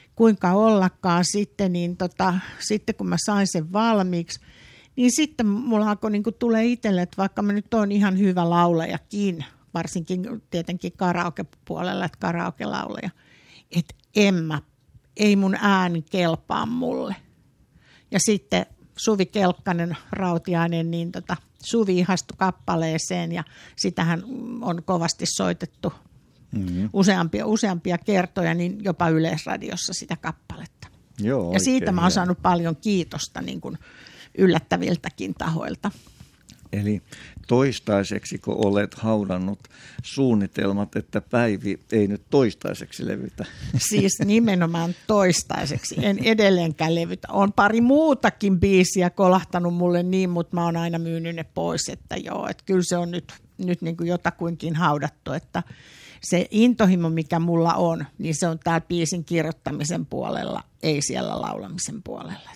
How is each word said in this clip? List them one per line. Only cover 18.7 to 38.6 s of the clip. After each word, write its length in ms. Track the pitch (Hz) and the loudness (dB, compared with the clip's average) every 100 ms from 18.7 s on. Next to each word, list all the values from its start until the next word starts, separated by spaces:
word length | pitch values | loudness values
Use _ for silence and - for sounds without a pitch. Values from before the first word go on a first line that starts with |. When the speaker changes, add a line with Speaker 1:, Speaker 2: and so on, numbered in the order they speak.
| - - - | -10 -20 -4
Speaker 1:
Suvi 300 | 226 202 175 | 0 2 0
Kelkkanen, 680 | 208 180 - 190 170 170 - - | 2 2 0 -2 -2 -2 -6 -8
Rautiainen, 800 | 196 180 165 - 170 170 165 165 | -4 -2 -2 0 0 0 0 -2
niin 220 | 170 170 | -4 -6
tota, 240 | 180 - 175 _ _ | -8 -8 -10 _ _
Suvi 340 | - 233 196 180 | -2 0 2 2
ihastui 380 | 180 185 - - | 2 0 -4 -2
kappaleeseen 920 | 190 - - 165 160 160 - 180 170 | -2 -2 -4 -2 0 -2 -4 -4 -4
ja 120 | 170 - - - - | -6 -8 -14 -16 -4
sitähän 460 | 196 180 165 170 214 - 233 - | -2 0 0 0 -4 -12 -10 -8
on 220 | 202 170 | -6 -4
kovasti 400 | 175 180 165 - 170 - | -2 -2 -2 -4 -6 -2
soitettu 560 | 175 175 - _ - - - - _ _ _ | -2 -2 -8 _ -8 -8 -16 -20 _ _ _
Speaker 2:
Mm-hmm. 360 | 104 90 87 107 | -6 -4 -4 -2
Speaker 1:
useampia, 540 | 196 196 185 165 208 214 | 2 2 2 0 -2 0
useampia 520 | 220 208 175 - 170 | 0 0 -2 -2 -4
kertoja, 560 | - 190 180 190 165 | 0 0 0 -2 -2
niin 300 | 170 175 208 | 0 -2 -4
jopa 240 | 202 - 170 | -6 0 2
Yleisradiossa 840 | 160 160 156 - - - 185 - | 2 0 -2 -6 -8 -6 -8 -8
sitä 240 | 180 - 165 | -8 -8 -8
kappaletta. 720 | 165 - - - - _ - - _ - | -8 -12 -16 -16 -16 _ -20 -20 _ -4
Speaker 2:
Joo, 320 | 104 135 87 | -2 0 0
Speaker 1:
Ja 60 | 190 | 0
siitä 240 | 254 254 | 2 2
Speaker 2:
oikein 100 | - | 2
Speaker 1:
mä 60 | 180 | 2
oon 40 | |
Speaker 2:
hieno. 100 | 180 | 2
Speaker 1:
saanut 280 | 180 180 175 | 2 0 0
paljon 340 | 185 175 165 156 | 2 2 0 -2
kiitosta 640 | 214 190 156 160 - - | -2 0 -2 -8 -10 -10
niin 180 | - 180 | -10 -10
kuin 180 | - 165 - - - - - - | -10 -12 -16 -20 -20 -20 -10 2
yllättäviltäkin 960 | 185 160 - 175 180 175 - - 190 | 4 4 0 -2 0 -2 -4 -10 -10
tahoilta. 560 | - 170 165 - - 202 - - - - _ - - - | -4 -4 -2 -4 -6 -8 -8 -16 -20 -20 _ -20 -20 -8
Speaker 2:
Eli 300 | 101 101 101 - - - - - | -4 -2 -2 -6 -20 -20 -20 0
toistaiseksi, 920 | 120 139 - - 101 95 101 - - | 2 2 0 0 0 0 -6 -8 -8
kun 160 | - 110 | -4 0